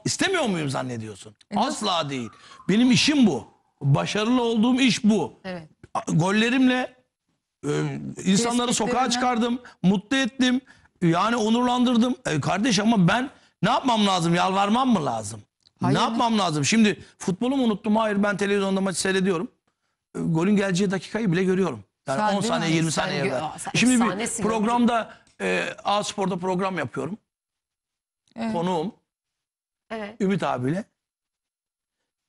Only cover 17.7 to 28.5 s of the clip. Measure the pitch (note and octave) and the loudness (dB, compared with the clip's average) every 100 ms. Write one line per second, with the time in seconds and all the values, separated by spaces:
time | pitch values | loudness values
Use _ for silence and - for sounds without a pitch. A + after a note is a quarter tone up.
17.7 | G3+ A3 G#3+ A3 G3+ G3+ G3 G3+ G3+ G3 | 0 0 0 0 0 0 0 0 0 0
18.7 | F#3+ F#3+ F#3 G3 F#3+ F#3+ E3+ A3 _ _ | 0 -2 -2 0 0 0 -2 -4 _ _
19.7 | _ _ _ _ F3+ E3 D#3+ F3+ G#3 G3 | _ _ _ _ -6 -2 0 2 2 2
20.7 | F3+ G3+ F#3 - G#3+ A3+ E3 F#3+ F#3 F3+ | 0 0 -2 -4 -4 0 0 0 0 0
21.7 | A#2 - _ - C3+ G#3+ G3 G#3+ E3 E3 | -4 -14 _ -6 -2 0 0 -2 -2 0
22.7 | D#3+ D#3+ - D#3+ D3 C3+ B2+ D#3 - - | 0 0 -2 -2 -2 -2 -4 -6 -10 -4
23.7 | - A#3+ B3+ G#3 F#3 A3+ - G#3 A3+ G#3+ | 0 4 4 2 -2 -6 -4 -2 0 0
24.7 | A#3+ A#3+ A#3 - - _ _ F#3 F3+ F3 | 2 2 0 -4 -14 _ _ -4 -4 -4
25.7 | - - G#3 G3+ - F#3+ F#3 F#3 F3+ F#3+ | -6 -2 -2 -2 -4 -4 -2 -4 -2 -2
26.7 | F3 C3 - C3+ G#3+ _ _ _ _ _ | -4 -6 -6 -8 -10 _ _ _ _ _
27.7 | _ _ _ _ _ _ A#3 A3+ | _ _ _ _ _ _ -10 -6